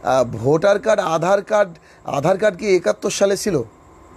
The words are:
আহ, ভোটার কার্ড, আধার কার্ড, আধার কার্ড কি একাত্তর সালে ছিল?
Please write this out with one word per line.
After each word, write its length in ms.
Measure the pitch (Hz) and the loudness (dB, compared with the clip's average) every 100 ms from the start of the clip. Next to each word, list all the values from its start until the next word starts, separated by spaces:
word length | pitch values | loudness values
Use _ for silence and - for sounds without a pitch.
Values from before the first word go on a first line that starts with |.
আহ, 220 | - 131 | 0 0
ভোটার 540 | 120 110 120 160 196 202 | 0 -2 0 2 2 0
কার্ড, 220 | 214 202 | 2 0
আধার 420 | 175 160 170 202 | 0 -2 2 0
কার্ড, 280 | 190 208 196 165 - - | 0 0 0 -4 -20 -18
আধার 340 | - 143 147 190 | -6 -2 0 0
কার্ড 200 | 214 170 | 0 -2
কি 180 | 202 180 | 0 0
একাত্তর 340 | 208 208 214 | 2 -2 -4
সালে 260 | - 202 196 | 0 0 0
ছিল? 260 | 220 160 110 - - - - | -2 -4 -4 -14 -20 -20 -20